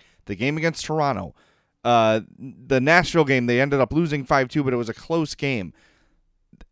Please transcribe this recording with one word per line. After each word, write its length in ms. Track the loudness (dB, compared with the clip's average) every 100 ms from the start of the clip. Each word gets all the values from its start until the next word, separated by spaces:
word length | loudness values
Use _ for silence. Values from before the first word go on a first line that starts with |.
| _ _ -10
the 100 | -4
game 220 | -4 -2
against 280 | -2 -4 -4
Toronto, 500 | -2 -2 -2 -8 -14 _ _ _ _
uh, 380 | 2 4 4 0 -4 -16
the 440 | -18 -12 -2 2
Nashville 440 | 4 4 4 2 2
game, 200 | 2 2
they 160 | 2
ended 180 | 2 0
up 140 | 0
losing 300 | 0 -2 -2
five 260 | 0 0 0
two, 140 | -2
but 100 | -2
it 40 | -2
was 120 | -4
a 40 |
close 400 | -8 -4 -4 -4
game. 380 | -4 -4 -4 -6 -14 _ _ _ _ _ _ _ -20 -20